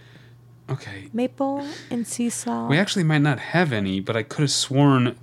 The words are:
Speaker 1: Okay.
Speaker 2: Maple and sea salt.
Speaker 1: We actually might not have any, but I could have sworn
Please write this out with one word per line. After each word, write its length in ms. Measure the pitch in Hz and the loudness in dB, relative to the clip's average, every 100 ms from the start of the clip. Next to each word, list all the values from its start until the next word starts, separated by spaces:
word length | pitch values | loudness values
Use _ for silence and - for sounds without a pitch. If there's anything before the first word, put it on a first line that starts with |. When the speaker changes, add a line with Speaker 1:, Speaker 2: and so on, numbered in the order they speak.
| - - - - - - - | -20 -20 -20 -20 -20 -18 -8
Speaker 1:
Okay. 400 | 135 - - 196 | -8 -8 -14 -8
Speaker 2:
Maple 540 | 226 254 - 269 277 285 330 - | -4 -4 -2 -4 -4 -8 -12 -8
and 160 | 240 226 | -8 -6
sea 240 | - 240 | -4 -4
salt. 400 | - - 233 233 | -4 -6 -4 0
Speaker 1:
We 80 | 147 | 2
actually 260 | 202 208 | 2 0
might 140 | 160 151 | 2 4
not 180 | 147 127 | 2 0
have 320 | - 165 175 | 0 0 2
any, 280 | 113 98 95 | 0 0 -2
but 160 | 95 113 | -2 -2
I 60 | |
could 180 | 107 - | -2 0
have 80 | 143 | 0
sworn 640 | - - 131 143 135 123 - | 0 0 4 6 6 4 -2